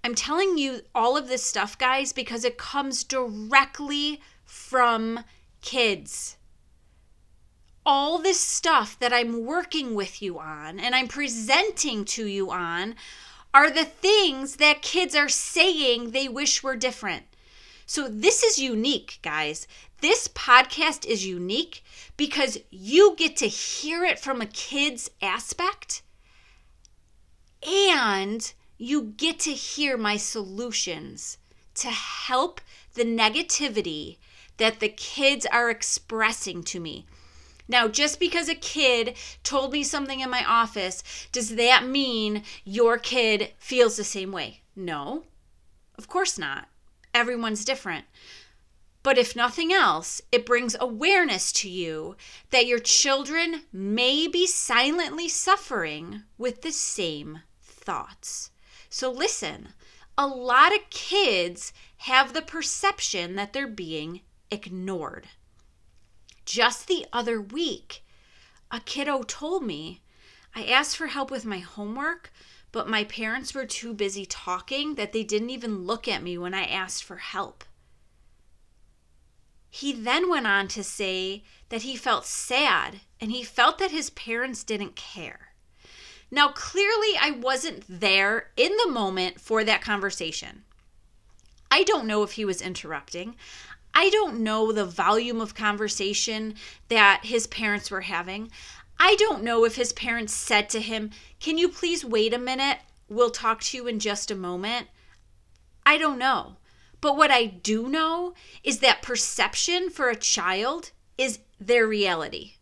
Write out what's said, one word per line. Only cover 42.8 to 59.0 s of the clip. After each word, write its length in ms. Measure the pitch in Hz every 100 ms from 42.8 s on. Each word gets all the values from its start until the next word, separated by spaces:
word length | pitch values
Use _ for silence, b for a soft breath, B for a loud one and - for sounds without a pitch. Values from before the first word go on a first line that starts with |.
| 233 233
kid 560 | - 247 226 208 214 -
feels 380 | - 254 233 214
the 80 |
same 300 | 202 202 190
way? 300 | 185 135 - _ -
No, 480 | 180 151 143 285 - - _ _ _ _ _ -
of 120 | -
course 280 | 359 - -
not. 300 | 151 139 - _ _ _ _
Everyone's 500 | 240 240 240 226 214
different. 400 | 208 262 202 160 - B B B B B _ _ _ _
But 160 | 269 262
if 160 | 240
nothing 380 | 240 240 247 330
else, 500 | 381 240 156 - - -
it 160 | 240 240
brings 300 | 240 247 240
awareness 760 | 247 220 320 392 320 185 -
to 160 | - 202
you 480 | 180 165 156 160 190 B B B
that 160 | 254 240
your 140 | 240
children 840 | 233 - 285 269 277 320 339 330 -
may 560 | 190 196 214 247 285 339
be 180 | 349 359
silently 840 | - - 233 262 339 320 294 339
suffering 920 | - - 381 - 240 160 151 170 208 - -
with 260 | 247 240
the 80 | 320
same 720 | 311 - - 175 151 147 156 _ _
thoughts. 880 | - - - 156 - - - - - b b b b
So 200 | -